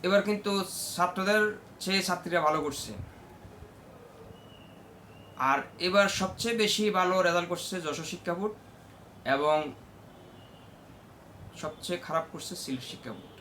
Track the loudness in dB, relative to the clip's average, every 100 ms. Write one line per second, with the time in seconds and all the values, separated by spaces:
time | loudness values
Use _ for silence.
0 | 4 4 4 0 0 0 -2 -6 -6 0
1 | 0 2 2 4 4 0 -14 -10 0 0
2 | 2 -2 2 2 4 2 0 -4 -8 -10
3 | -12 -14 -20 -20 -20 -20 -20 -20 -20 -20
4 | -20 -20 -20 -20 -20 -20 -20 -20 -20 -20
5 | -20 -20 -20 -2 2 2 -2 -4 2 4
6 | 4 2 -2 -2 -2 2 2 4 2 4
7 | 4 4 4 2 0 -4 -4 -4 -4 -6
8 | -6 -6 -4 -2 -2 -6 -16 -20 -20 -20
9 | -20 -8 0 2 4 2 0 -8 -18 -20
10 | -20 -20 -20 -20 -20 -20 -20 -20 -20 -20
11 | -20 -20 -20 -18 -18 -10 -10 -8 -6 -6
12 | -2 -4 -4 -10 -10 -10 -6 -8 -8 -12
13 | -12 -14 -16 -20